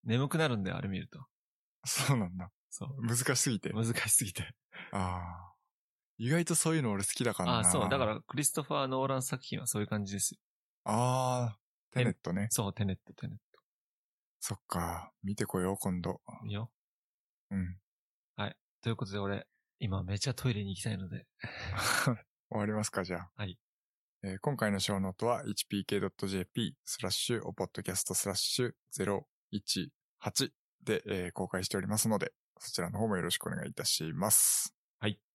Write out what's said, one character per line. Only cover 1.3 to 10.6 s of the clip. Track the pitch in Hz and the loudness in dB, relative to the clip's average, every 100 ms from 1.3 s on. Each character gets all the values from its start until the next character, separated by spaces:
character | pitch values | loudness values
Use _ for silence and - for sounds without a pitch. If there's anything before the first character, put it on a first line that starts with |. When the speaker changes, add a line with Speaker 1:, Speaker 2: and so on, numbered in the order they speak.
| _ _ _ _ _ | _ _ _ _ _
Speaker 2:
そ | - - - | -4 0 4
う | 131 | 4
な | 92 | 2
ん | 90 | -4
だ。 | 87 _ _ | -8 _ _
Speaker 1:
そ | - - | -10 -8
う。 | 139 | -4
Speaker 2:
難 | 113 120 127 | 0 2 2
し | 127 | 2
す | - | 2
ぎ | 110 | 2
て。 | 98 | 0
Speaker 1:
難 | 104 113 | 0 0
し | 117 107 | 0 2
す | - | 2
ぎ | 98 | 2
て。 | - - - _ - - | -4 -8 -10 _ -16 -6
Speaker 2:
あ | 101 90 90 87 87 | -2 -2 -2 -6 -12
ー。 | 92 _ _ _ _ _ _ - | -16 _ _ _ _ _ _ -6
意 | 113 | 0
外 | 165 | 2
と | 170 165 | 4 2
そ | 160 | 4
う | 160 | 4
い | |
う | |
の | 123 | 4
俺 | 98 | 2
好 | 95 | 0
き | - | 0
だ | 117 | 0
か | - | 2
ら | - | 2
な。 | 120 | 4
Speaker 1:
あ | |
ー、 | 113 | 4
そ | 139 101 | 4 4
う。 | |
だ | 135 | 4
か | 113 | 2
ら | 107 | 0
ク | - 135 | -4 -2
リ | |
ス | 147 | 0
ト | - | 0
フ | 143 | -2
ァ | 147 | 0
ー・ | 135 | 2
ノ | 131 | 0
ー | 135 | 2
ラ | 131 | 0
ン | |
作 | 127 123 | 0 -4
品 | - 104 | -4 -4
は | 120 | -2
そ | 104 | 0
う | |
い | |
う | 104 | 0
感 | 107 | 0
じ | 98 | -2
で | 98 | -2
す | - | -2
よ。 | - _ _ | -4 _ _